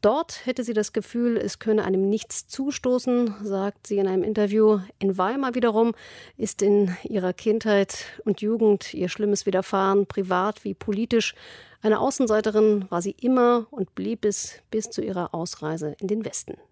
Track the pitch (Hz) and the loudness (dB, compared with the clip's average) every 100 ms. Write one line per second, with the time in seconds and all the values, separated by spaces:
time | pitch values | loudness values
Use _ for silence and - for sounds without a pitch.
0 | 208 269 330 - - 254 233 214 208 - | 2 2 -4 -8 -6 -4 -2 -2 -2 -4
1 | - 240 240 226 202 - 220 214 190 190 | -6 -2 0 0 -2 -4 0 0 2 0
2 | 196 214 - - - - 269 277 254 254 | 2 0 -4 -10 -10 -6 -6 -4 0 0
3 | 254 247 240 202 208 196 202 - - 202 | 2 0 0 -4 -6 -4 -4 -6 -4 0
4 | 196 185 208 214 208 214 214 208 185 - | 2 0 0 0 0 4 4 4 -2 -4
5 | 196 190 185 269 262 247 233 214 233 220 | -2 0 0 0 -2 0 2 2 2 0
6 | - - - - 214 - 202 202 196 175 | -12 -20 -20 -6 -6 0 4 4 4 -2
7 | - 214 180 180 220 220 220 202 196 - | -4 -2 -2 -2 0 0 2 2 2 -4
8 | - - - 190 208 226 214 202 - - | -12 -8 -4 -2 0 2 4 4 0 -6
9 | 180 - 208 202 - 185 - 196 196 196 | -4 -2 0 0 0 -2 0 0 4 2
10 | 196 - 185 180 196 - 202 196 - 202 | 2 -2 0 0 0 -4 -10 -8 -4 -4
11 | 233 233 208 - - - - _ 220 214 | 0 0 0 -6 -20 -20 -20 _ 0 2
12 | 269 - 247 214 220 214 214 208 190 170 | 0 0 2 2 2 4 4 4 0 -4
13 | 180 - 240 254 240 240 220 277 190 - | -4 -4 0 4 4 4 0 -8 -8 -6
14 | 190 226 214 202 - - _ 214 208 - | -6 -2 -2 -2 -6 -14 _ -6 -4 -6
15 | - 185 175 170 170 - 151 165 151 - | -4 -4 -4 -4 -6 -6 -6 -6 -6 -8
16 | 190 214 214 - - - _ | -4 -4 -4 -10 -12 -16 _